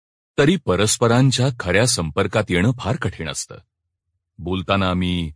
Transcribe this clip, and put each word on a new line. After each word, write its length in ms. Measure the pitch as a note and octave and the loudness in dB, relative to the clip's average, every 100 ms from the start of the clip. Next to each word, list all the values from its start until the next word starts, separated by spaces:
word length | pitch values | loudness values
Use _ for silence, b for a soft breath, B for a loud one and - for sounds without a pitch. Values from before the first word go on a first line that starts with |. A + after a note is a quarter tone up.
| _ _ _ - | _ _ _ 0
तरी 180 | C#3+ F#3 | 2 2
परस्परांच्या 920 | - F2+ G#2+ - A#2+ A#2 C3+ B2 B2+ A#2+ | 0 0 0 0 2 4 4 2 0 -2
खऱ्या 280 | - F#2 B2 | -2 2 2
संपर्कात 560 | - E2 D2+ F#2 A2+ G#2 | 0 -2 -2 -2 -2 0
येणं 220 | F2 G#2 C3 | 0 0 0
फार 160 | F#2+ B2 | -4 -4
कठीण 340 | - - D#2+ | -4 -6 -8
असतं. 280 | C#2 - - - _ _ _ _ _ _ - | -10 -12 -16 -20 _ _ _ _ _ _ -12
बोलताना 560 | E2+ F#2 F#2 G2 F#2 | -6 -4 0 0 2
मी 380 | F2+ F2+ F2 E2 | 0 0 0 -4